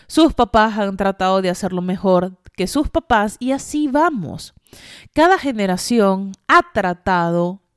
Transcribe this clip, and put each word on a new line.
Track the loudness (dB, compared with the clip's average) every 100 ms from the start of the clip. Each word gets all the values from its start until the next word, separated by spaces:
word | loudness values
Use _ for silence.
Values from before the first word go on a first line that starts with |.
| -6
Sus | 2 2
papás | 2 2 2 2 0
han | -4 -2
tratado | -2 0 0 0
de | 0
hacerlo | -2 -4 -4
mejor | -4 -2 2 2 0 -8 -16 -8
que | -4
sus | -2 -2
papás | -2 0 0 0 -4
y | -6
así | -6 -6 -4 -2
vamos. | 0 0 0 -8 -10 -16 _ _ -20 -20 -20 -6
Cada | 2 4 4
generación | 0 -2 -2 -2 0 2 2 0 -4 -8 2
ha | 2 2
tratado | -2 -4 -4 -2 0 0 0 -2 -6 _